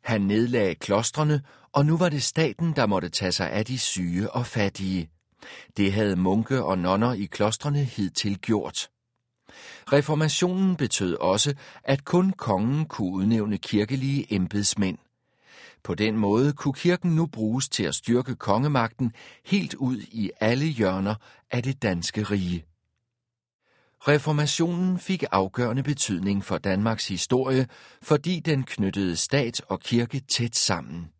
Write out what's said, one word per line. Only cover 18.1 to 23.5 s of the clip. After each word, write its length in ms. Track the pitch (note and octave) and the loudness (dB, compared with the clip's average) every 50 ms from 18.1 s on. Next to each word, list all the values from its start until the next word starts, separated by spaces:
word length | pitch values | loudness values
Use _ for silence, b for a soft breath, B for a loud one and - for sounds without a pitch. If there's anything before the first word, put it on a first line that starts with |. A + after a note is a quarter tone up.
| A#2 B2 B2+ B2 B2+ | 2 2 2 -2 -8
kongemagten 800 | - - - G2 A2 C3+ D3+ C#3+ C3 A#2 A2+ - - C3 A#2 A#2 B B B B B B | -6 0 2 2 2 2 2 2 2 0 0 -2 -2 -2 -2 -2 B B B B B B
helt 300 | - F#3+ G3+ - E3+ - | 0 0 0 0 -2 -6
ud 240 | - C#3 B2+ C3 G#2 | -4 -2 -2 -2 -4
i 320 | G2+ - - A2+ G#2 F2+ - - | -8 -12 -6 -4 -4 -4 -2 0
alle 260 | G#2+ A2 A#2+ C3 D3 | 2 2 2 2 0
hjørner 480 | E3 D3+ A#2 G#2 F#2 F#2 F#2+ F#2+ G2+ A2 A2 B B B B B B | -2 0 2 2 2 2 0 -2 -2 -4 -6 B B B B B B
af 120 | - B2 A#2 | -4 -4 -2
det 200 | C3 C3 - - | -2 -4 -2 0
danske 400 | G#2+ F#2 F2 F2 - - G#2+ G#2+ | 0 0 0 -4 -4 -4 -4 -2
rige. 420 | - G#2 G2+ F#2 F2 F2 E2+ D#2 _ _ _ _ _ _ _ _ _ _ _ _ _ _ _ _ _ | 0 0 0 0 0 -2 -4 -6 _ _ _ _ _ _ _ _ _ _ _ _ _ _ _ _ _